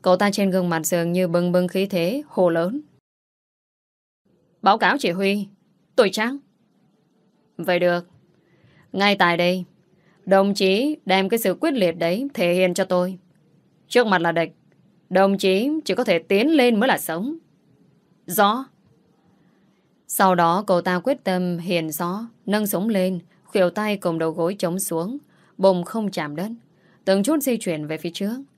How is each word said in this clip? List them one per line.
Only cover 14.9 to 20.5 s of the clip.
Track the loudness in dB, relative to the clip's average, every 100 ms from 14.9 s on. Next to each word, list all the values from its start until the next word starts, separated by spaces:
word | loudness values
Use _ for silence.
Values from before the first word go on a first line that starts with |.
| _ _
đồng | 2 4 4
chí | 2 2 0 -4
chỉ | -2
có | -2
thể | 0 0
tiến | 2 2 4 4
lên | 4 4
mới | 2
là | 0
sống." | -2 -6 -6 -10 _ _ _ _ _ _ _ _ -6
"Rõ." | 2 2 2 -8 _ _ _ _ _ _ _ _ _ _ _ _ _ _
Sau | 0 2
đó | 4 2